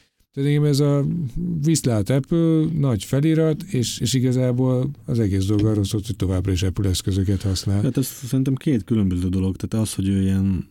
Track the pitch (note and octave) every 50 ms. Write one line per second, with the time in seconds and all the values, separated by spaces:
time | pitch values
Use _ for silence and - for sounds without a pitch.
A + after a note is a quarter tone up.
0 | _ _ _ _ _ _ - C#3 C#3 C#3+ D3 D3 D3 D3 C#3+ C3+ D3 C#3+ C#3+ C#3+
1 | C#3 D3+ E3 F3 E3 B2 - - F3 F3 E3+ D#3+ C#3+ D#3+ E3 C#3 - C3 A#2 G#2+
2 | G2+ - B2+ C#3+ C#3 - F3 E3 E3 E3 D#3+ D#3+ D#3 E3 D#3+ D3+ C#3 C3+ B2 G2+
3 | - - - C3+ C#3+ D#3+ D#3+ D#3 D#3+ D#3+ D#3 - - - - C3 A#2 - - -
4 | C3+ A#2 A2 C3 B2 B2+ B2 C3 B2+ B2+ B2 B2 C3 B2+ B2+ B2 C3 C#3 C#3+ -
5 | - - B2+ A#2 A2+ G2 F#2+ G2 F#2+ F#2+ G#2+ G#2 G#2 A2 A2 G#2 G2+ G2 - A2
6 | G2+ - G#2 - G2 F#2 F#2+ F#2 F2+ F#2+ F#2+ F2 F#2 F#2+ F2+ - G2+ G2 F2+ -
7 | - - F#2+ G2 F#2+ F#2 G2+ F#2+ - G2+ F#2+ - - G2+ G2 G2+ G#2 C#3 A#2 C#3+
8 | C3+ - - - - A#2 C3 C3 C3 C#3+ C3+ B2+ - E3 C#3+ A2+ F#2+ - A#2 A2
9 | G2+ F#2+ F2+ F2+ F2+ F#2 F2+ F#2+ F#2 F#2+ F#2+ - - F#2+ - A2 A2 A2 - -
10 | F#2+ G2 G2 G2 F#2+ F#2+ F#2+ F#2+ F#2+ G2 F#2+ E2+ - -